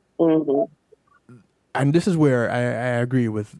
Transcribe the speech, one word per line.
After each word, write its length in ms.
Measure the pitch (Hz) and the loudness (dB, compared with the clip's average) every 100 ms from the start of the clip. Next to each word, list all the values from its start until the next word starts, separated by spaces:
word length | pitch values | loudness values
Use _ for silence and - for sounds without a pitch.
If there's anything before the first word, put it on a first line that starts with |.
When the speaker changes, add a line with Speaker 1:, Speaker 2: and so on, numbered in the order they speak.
| _ - | _ -2
Speaker 1:
Mm-hmm. 520 | 165 160 147 139 - _ _ _ _ _ - 123 _ _ _ | 0 2 0 -2 -4 _ _ _ _ _ -20 -20 _ _ _
Speaker 2:
and 200 | 131 139 165 | -2 2 2
this 120 | 202 | 2
is 80 | 165 | 2
where 320 | 147 127 110 | 2 2 0
I, 80 | 117 | -2
I 420 | 123 117 127 120 | -2 -4 -4 -2
agree 260 | 123 127 113 | -2 -2 -2
with, 280 | 107 104 - | -4 -8 -12